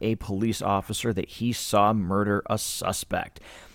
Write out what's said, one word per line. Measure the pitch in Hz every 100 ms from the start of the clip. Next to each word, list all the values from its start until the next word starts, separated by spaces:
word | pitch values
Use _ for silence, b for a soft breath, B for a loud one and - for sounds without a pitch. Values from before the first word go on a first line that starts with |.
a | 110 110
police | - 98 113 104
officer | 98 98 - 107 117
that | 95 -
he | - 120
saw | 113 - 104 104
murder | 110 90 98 104 101 -
a | 107
suspect. | - - 87 - - 87 - - B B B